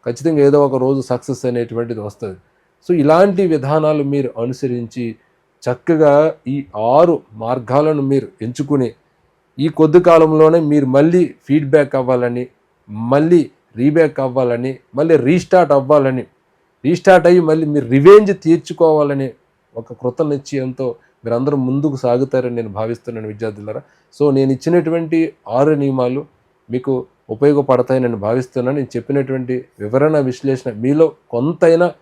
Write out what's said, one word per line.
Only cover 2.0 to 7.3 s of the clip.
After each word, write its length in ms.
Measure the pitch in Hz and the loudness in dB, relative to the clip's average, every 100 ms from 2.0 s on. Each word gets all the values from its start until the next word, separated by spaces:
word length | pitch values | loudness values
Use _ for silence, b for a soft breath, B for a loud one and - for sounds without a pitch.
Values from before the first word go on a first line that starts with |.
వస్తది." 360 | 104 - 107 92 _ _ _ _ - | -12 -12 -14 -14 _ _ _ _ -4
So 80 | 175 | 0
ఇలాంటి 480 | 143 160 202 185 190 | 4 4 4 2 0
విధానాలు 560 | 156 135 151 151 151 | -2 0 -2 0 -2
మీరు 280 | 139 143 131 - | -2 -4 -4 -6
అనుసరించి 800 | 117 127 135 123 117 127 117 110 _ _ _ _ | -8 -6 -6 -6 -10 -10 -10 -10 _ _ _ _
చక్కగా 760 | - 123 - 160 151 143 156 - 123 | -8 -6 -2 2 4 4 2 -2 -8
ఈ 160 | 139 135 104 | -10 -10 -6
ఆరు 460 | 113 139 175 156 _ | 0 2 2 0 _